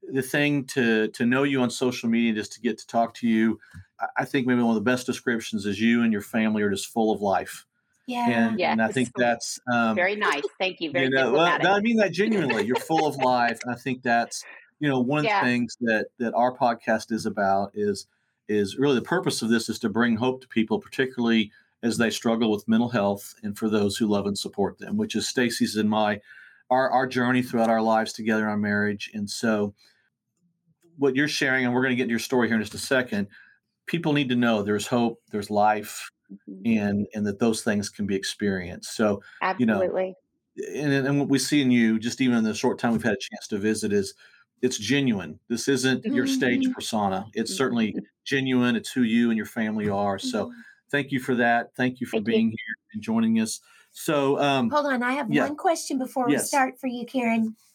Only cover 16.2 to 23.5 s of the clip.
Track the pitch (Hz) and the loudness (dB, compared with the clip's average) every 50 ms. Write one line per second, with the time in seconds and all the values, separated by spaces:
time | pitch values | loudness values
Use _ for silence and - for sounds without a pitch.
16.2 | 120 113 104 - 120 127 127 - 135 120 117 113 - - 113 110 - - 113 107 | -4 -2 2 2 2 2 2 0 0 0 0 0 0 0 0 0 0 -4 -4 -4
17.2 | - 110 98 104 101 95 98 98 101 98 _ 107 104 104 101 101 - _ _ _ | -2 -4 -2 0 2 2 2 2 0 -4 _ -4 -2 -2 -2 -4 -6 _ _ _
18.2 | _ _ _ _ _ - 107 104 101 95 - - 131 147 135 117 - - 170 180 | _ _ _ _ _ -2 0 0 0 0 0 0 2 2 2 2 2 0 -2 0
19.2 | 180 - - - 123 110 117 113 110 - 110 - - 113 98 113 120 120 113 104 | 0 -2 -2 -2 0 2 2 2 2 -2 -6 -4 -4 -2 0 2 2 2 2 2
20.2 | 123 127 127 131 - _ - 113 110 107 110 101 - - - - 135 127 127 - | 0 0 -2 -2 -8 _ 0 0 0 0 0 -4 -4 -6 -2 -2 -2 -2 0 -2
21.2 | 120 117 113 113 107 104 _ _ _ _ _ _ - 117 107 110 117 110 104 - | 0 2 4 2 2 0 _ _ _ _ _ _ -4 -2 0 2 0 0 0 -2
22.2 | - 120 113 113 120 110 107 101 - - 113 113 120 117 120 113 101 101 101 101 | 0 0 0 2 2 0 0 0 0 0 2 2 2 2 0 0 2 2 0 -2
23.2 | - - - _ - 104 | -6 -16 -18 _ -10 -10